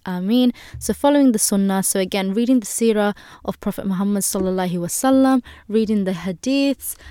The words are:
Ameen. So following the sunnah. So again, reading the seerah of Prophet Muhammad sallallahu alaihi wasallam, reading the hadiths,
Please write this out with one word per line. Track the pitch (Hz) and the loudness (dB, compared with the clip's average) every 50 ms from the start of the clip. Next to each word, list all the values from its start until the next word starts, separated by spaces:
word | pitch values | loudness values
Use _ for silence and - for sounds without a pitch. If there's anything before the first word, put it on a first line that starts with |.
| _ | _
Ameen. | - 180 180 180 190 226 247 254 247 240 - - - - - | -8 -6 -4 -2 0 2 2 2 2 0 -2 -10 -18 -16 -8
So | - - 214 | -6 -6 -4
following | - - 285 285 294 277 262 226 | 0 2 2 4 6 4 4 4
the | 214 | 2
sunnah. | - - 214 196 196 196 190 190 185 | 0 0 0 0 0 0 0 0 -2
So | - - 196 | -2 -2 -2
again, | 190 185 - 202 190 190 190 | -2 -2 -2 -2 -2 -2 -2
reading | 214 240 233 262 254 | 0 2 2 2 2
the | 208 | 0
seerah | - - - 233 226 220 214 208 208 202 - - - - - - | -2 -4 0 0 2 2 2 0 0 -2 -4 -12 -20 -20 -10 -8
of | - 196 - | -8 -8 -6
Prophet | - 214 190 - - | -6 -6 -6 -4 -4
Muhammad | 196 190 175 202 202 202 202 190 | -4 -2 -2 0 0 0 -2 -2
sallallahu | - - 202 190 185 185 185 185 180 | -2 -2 -2 -2 -2 -2 -2 -2 -2
alaihi | 170 180 | -2 -4
wasallam, | 170 175 - - - 262 269 269 262 262 262 254 - - - - - - | -4 -4 -4 -2 2 4 4 6 6 4 4 2 0 -4 -12 -20 -10 -2
reading | 202 220 226 196 220 208 196 | 0 0 0 2 0 0 0
the | 185 180 | -2 -4
hadiths, | 165 165 196 185 - - 254 269 277 277 277 269 - - - - - - - | -4 -4 -6 -8 -4 -4 -2 0 2 2 0 0 -2 -6 -10 -12 -12 -16 -20